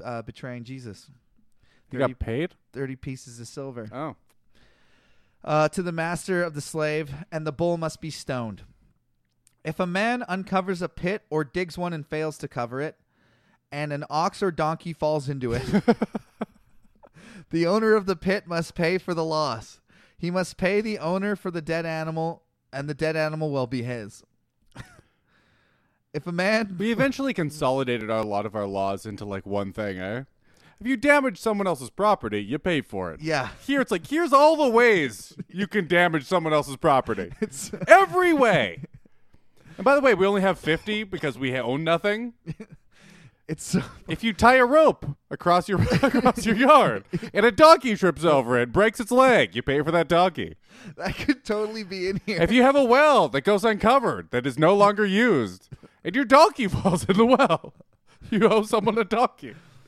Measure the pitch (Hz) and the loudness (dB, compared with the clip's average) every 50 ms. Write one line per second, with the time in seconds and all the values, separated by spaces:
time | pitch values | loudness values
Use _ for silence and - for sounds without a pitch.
0 | - 120 120 117 110 113 110 - - 131 123 123 117 113 135 131 123 117 95 - | -14 -12 -10 -10 -12 -14 -16 -16 -14 -14 -14 -14 -14 -16 -16 -16 -16 -16 -16 -18
1 | - _ - _ _ _ _ _ _ _ _ _ _ _ _ _ _ _ - 127 | -20 _ -20 _ _ _ _ _ _ _ _ _ _ _ _ _ _ _ -6 -4
2 | 135 127 127 - - 113 113 131 165 180 _ _ _ _ - 123 139 131 135 131 | -4 -4 -4 -6 -6 -6 -4 -4 -6 -6 _ _ _ _ -12 -10 -10 -10 -10 -10
3 | - 143 131 127 - 127 117 117 120 - - 143 139 135 127 120 110 107 107 123 | -12 -12 -14 -14 -16 -20 -18 -18 -18 -16 -14 -14 -14 -12 -12 -14 -14 -14 -12 -12
4 | 156 151 110 _ _ _ _ _ _ _ _ _ _ _ _ _ _ _ _ _ | -12 -12 -12 _ _ _ _ _ _ _ _ _ _ _ _ _ _ _ _ _
5 | _ _ _ _ _ _ _ _ - - 151 151 156 156 - - 180 175 170 165 | _ _ _ _ _ _ _ _ -8 -2 0 0 0 0 -2 -4 -6 -6 -4 -6
6 | 160 165 175 156 - - 190 175 175 170 151 147 139 - - 160 151 151 151 156 | -6 -6 -6 -6 -6 -4 -2 -2 -2 -4 -6 -10 -12 -8 -6 -4 -4 -2 -2 -4
7 | 160 139 135 143 156 - - 160 156 156 143 113 165 175 170 165 165 156 - - | -6 -8 -10 -16 -14 -12 -10 -10 -8 -8 -6 -2 -2 -2 -2 -2 -4 -8 -8 -10
8 | - 160 143 - - - 139 123 117 110 101 - - - _ _ _ _ _ _ | -12 -14 -12 -12 -10 -8 -6 -6 -6 -8 -12 -14 -18 -20 _ _ _ _ _ _
9 | _ _ _ _ _ _ _ _ _ _ _ _ - 156 156 - 185 175 175 190 | _ _ _ _ _ _ _ _ _ _ _ _ -10 -8 -6 -4 -4 -4 -2 -2
10 | 214 233 247 247 240 - 175 190 185 - 190 190 185 185 190 170 180 165 - - | -2 -2 -2 -4 -4 -6 -8 -8 -6 -4 -4 -2 -2 -2 -6 -6 -6 -8 -8 -6
11 | - 180 202 214 _ - 151 156 156 131 - 175 185 170 147 175 175 175 170 156 | -6 -4 -4 -6 _ -6 -4 -4 -4 -4 -4 -6 -6 -6 -6 -8 -8 -6 -6 -8
12 | 139 - - 156 156 156 147 - - 139 - 135 120 117 123 131 147 156 - _ | -10 -8 -6 -6 -6 -6 -8 -10 -12 -10 -8 -8 -8 -6 -6 -8 -8 -8 -10 _
13 | _ _ _ _ _ _ _ _ _ _ _ _ _ _ - 143 151 151 147 143 | _ _ _ _ _ _ _ _ _ _ _ _ _ _ -10 -8 -8 -6 -8 -8
14 | 151 - 143 156 165 196 - - 202 190 165 151 160 156 160 165 - 170 160 - | -8 -6 -4 -2 -2 -2 -2 -2 -4 -2 -2 -2 -2 -2 -4 -4 -8 -10 -8 -4
15 | 151 151 156 156 135 135 143 135 127 120 117 120 120 - - 208 - - 220 - | -2 -2 -2 -2 -4 -6 -6 -4 -4 -4 -4 -4 -2 0 0 0 2 2 0 0
16 | 233 - - 226 - _ _ - 214 - _ _ _ _ _ - _ _ _ _ | -2 -8 -8 -10 -14 _ _ -14 -14 -14 _ _ _ _ _ -20 _ _ _ _
17 | _ - _ - - - - - 156 _ - 165 170 165 190 220 226 220 214 220 | _ -20 _ -20 -20 -20 -20 -20 -12 _ -2 0 0 2 2 2 4 4 4 4
18 | 190 190 185 160 - 190 196 - - 170 175 170 165 - - - 175 165 185 185 | 2 0 -4 -4 -2 -2 -2 -2 -4 -4 -6 -6 -6 -6 -4 -2 0 0 0 -2
19 | - - 175 165 160 160 160 156 151 139 113 113 110 - - _ _ _ _ _ | -4 -4 -4 -4 -4 -2 -2 -2 -2 -2 -4 -6 -10 -16 -20 _ _ _ _ _
20 | _ _ _ - - 170 175 185 180 - - - 190 180 202 208 220 226 214 190 | _ _ _ -10 -6 -4 -2 -2 -4 -4 -4 -2 -2 0 0 0 -2 -2 -4 -6
21 | 143 160 180 190 190 208 208 180 - 190 170 175 156 151 160 165 165 165 160 160 | -4 -4 -4 -2 -2 -4 -6 -6 -6 -8 -8 -8 -6 -6 -6 -4 -4 -6 -6 -6
22 | 156 160 160 165 160 165 165 - _ _ _ _ _ _ - 139 139 147 147 135 | -6 -6 -6 -6 -6 -6 -6 -10 _ _ _ _ _ _ -12 -10 -10 -8 -6 -4
23 | 160 156 160 160 156 156 156 156 156 151 143 135 127 117 127 127 113 123 123 120 | -4 -4 -2 -2 -4 -4 -4 -4 -4 -4 -2 -4 -4 -4 -4 -6 -6 -6 -8 -10
24 | 107 101 - - _ _ _ _ _ _ _ _ _ _ - - - - _ - | -12 -14 -18 -20 _ _ _ _ _ _ _ _ _ _ -20 -20 -20 -20 _ -20
25 | - _ _ _ _ _ _ _ _ _ _ _ _ _ _ _ _ _ _ _ | -20 _ _ _ _ _ _ _ _ _ _ _ _ _ _ _ _ _ _ _
26 | _ _ - 151 - 175 170 170 185 196 220 220 226 196 185 170 196 226 233 214 | _ _ -12 -10 -8 -6 -4 -4 -2 0 0 -2 -2 -4 -6 -4 -4 -2 0 0
27 | 262 277 254 - 277 269 226 - 170 143 147 151 156 131 131 135 135 123 120 117 | 0 0 -2 -2 -4 -4 -4 -4 -4 -6 -4 -2 -2 0 0 0 0 -2 -2 -4
28 | 107 110 113 110 107 107 101 101 104 107 98 110 101 98 98 98 98 98 98 98 | -4 -4 -2 -2 -2 -2 -2 -4 -4 -4 -6 -6 -6 -4 -4 -4 -4 -4 -4 -6
29 | - 110 101 98 107 104 98 98 98 101 101 101 101 98 92 - 107 101 95 92 | -8 -12 -12 -12 -10 -10 -10 -10 -8 -6 -4 -4 -4 -6 -6 -8 -8 -8 -8 -8
30 | 92 95 107 123 135 - _ _ _ _ _ _ _ _ _ - 196 240 269 220 | -8 -8 -8 -10 -10 -14 _ _ _ _ _ _ _ _ _ -10 -6 -4 -4 0
31 | 208 285 285 294 269 262 190 - - 226 214 202 196 190 165 127 131 107 - - | 2 4 4 4 2 0 -4 -4 -4 -2 -2 -2 -2 -2 -4 -4 -6 -10 -6 -2
32 | 196 214 202 - - 110 104 104 104 98 127 151 - 190 170 143 117 - - 98 | 2 2 2 0 -2 -4 -4 -6 -4 -4 -6 -6 -2 -2 -2 -2 -4 -6 -6 -6
33 | 92 87 78 - 151 156 156 143 127 101 - - - - 277 277 247 - 220 175 | -6 -6 -8 -8 -6 -4 -4 -4 -4 -6 -10 -12 -6 -4 -2 -2 0 0 -2 -6
34 | 165 - 277 320 349 285 254 277 294 302 320 302 302 254 220 233 240 240 214 180 | -4 -4 -2 -2 0 4 4 6 6 6 6 4 2 2 4 4 6 6 4 4
35 | 147 123 101 95 - - - - - _ - 175 202 - - 208 180 139 175 175 | 2 -2 -4 -10 -18 -20 -18 -18 -16 _ -8 -8 -6 -4 -2 -4 -2 0 2 2
36 | 175 175 160 160 131 - 185 180 160 156 156 151 139 - 135 123 - 160 143 131 | 4 2 2 -2 -2 -2 -2 -2 0 0 0 0 -2 -2 -6 -2 2 2 4 2
37 | 123 - 110 98 92 87 - - 214 214 - - - - - - 175 - 320 381 | 2 0 -4 -6 -6 -8 -8 -8 -8 -8 -8 -10 -12 -12 -12 -4 2 6 6 6
38 | 392 349 330 359 370 349 330 285 262 226 190 151 117 92 82 - 135 - - - | 6 4 0 0 2 2 2 2 2 2 2 2 0 -2 -6 -10 -18 -20 -20 -20
39 | - - _ _ _ - _ - _ _ _ _ - - - - 190 247 277 285 | -20 -20 _ _ _ -20 _ -20 _ _ _ _ -20 -20 -10 -2 0 2 2 4
40 | 269 262 220 175 190 196 202 196 185 190 175 - - 151 160 160 - 208 214 208 | 4 2 2 2 2 2 2 2 0 0 -2 -2 -2 -2 -2 -2 -2 -4 -6 -6
41 | 220 196 190 170 - 147 120 110 131 131 127 131 113 117 131 143 160 160 170 170 | -6 -8 -8 -6 -6 -6 -6 -4 -4 -4 -4 -4 -4 -4 -4 -2 -2 0 0 0
42 | - 208 208 220 240 240 233 _ - 170 156 - 220 - 170 - _ _ _ _ | 0 -2 -2 -2 -6 -10 -12 _ -14 -14 -14 -14 -16 -20 -20 -20 _ _ _ _
43 | - - - - - - _ _ _ - 156 - - - - 185 127 - - - | -20 -20 -20 -20 -20 -20 _ _ _ -12 -12 -10 -6 -2 -2 -2 -2 -4 -10 -16
44 | - - 165 - - 226 202 - 214 233 262 262 247 240 277 311 320 269 - - | -10 -8 -6 -4 -4 -4 0 4 6 6 6 6 6 6 6 6 6 4 4 0
45 | - 147 143 - _ - - - - 175 175 180 170 - 196 175 - - 247 160 | -4 -12 -12 -12 _ -12 -10 -2 2 2 4 4 2 0 0 0 2 2 2 2
46 | - 269 - 240 - 254 - - 170 214 214 202 262 254 311 277 214 143 113 98 | 2 4 4 4 4 2 2 2 0 0 0 4 6 8 8 8 6 4 0 -2
47 | - _ - 165 - 254 - 170 202 240 208 202 311 311 330 302 - 254 208 - | -6 _ -8 -8 -8 -4 0 2 2 4 6 8 10 10 10 8 6 0 -2 0
48 | - 180 151 131 156 170 151 135 120 117 127 123 120 123 110 170 208 226 214 - | 2 0 0 2 2 4 4 4 4 2 2 2 2 2 2 2 2 2 2 -2
49 | 233 - 247 254 262 262 240 185 131 101 - 117 117 - 135 147 143 156 165 170 | -4 0 4 6 6 6 6 6 4 2 0 -4 -2 0 0 0 0 2 2 0
50 | 165 135 170 165 180 190 - - 98 82 80 - _ _ - - - 196 - - | 2 2 2 2 2 2 0 -4 -8 -10 -10 -16 _ _ -20 -20 -20 -18 -14 -10
51 | 170 185 - - - - 285 - - - 214 208 214 214 220 220 214 180 190 190 | -8 -8 -8 -6 -2 -2 -2 -2 -2 -6 -4 -4 -4 -6 -8 -10 -12 -12 -10 -6
52 | 180 185 196 185 - - 214 170 170 175 220 254 240 262 277 285 277 226 240 269 | -6 -4 -4 -6 -6 -6 -2 0 0 2 4 4 4 6 4 4 4 4 4 6
53 | 302 302 285 226 175 139 104 139 131 196 208 196 185 226 214 190 - 220 254 277 | 6 6 6 4 4 2 0 -2 0 0 0 2 2 0 0 0 2 2 2 2
54 | 233 185 131 92 85 - - 123 123 143 123 127 156 165 202 208 202 202 208 202 | 2 0 -4 -4 -6 -4 -4 -2 -2 -2 -2 2 4 4 6 6 6 4 4 2
55 | 214 196 190 202 240 247 190 139 113 95 90 95 _ _ - - - - _ _ | 0 0 2 2 4 4 4 2 0 -2 -6 -10 _ _ -20 -20 -20 -20 _ _
56 | - - 180 262 285 208 269 285 320 415 294 - 247 185 - - - 196 170 170 | -8 -4 -2 -2 2 6 8 8 8 6 4 2 -4 -2 -2 0 0 2 0 0
57 | - - 185 190 226 240 262 247 269 - 165 - - - - - - _ _ _ | 0 0 2 4 4 6 6 4 4 4 2 -2 -4 -8 -20 -20 -20 _ _ _
58 | _ _ _ - - - 233 202 214 202 208 220 208 214 - 220 202 220 202 226 | _ _ _ -20 -8 -4 0 2 4 4 4 2 0 0 0 0 0 0 0 0
59 | 226 175 214 226 254 247 - _ - 120 - 165 - - - - - | -2 -2 0 0 0 0 -2 _ -16 -16 -16 -18 -20 -20 -20 -20 -20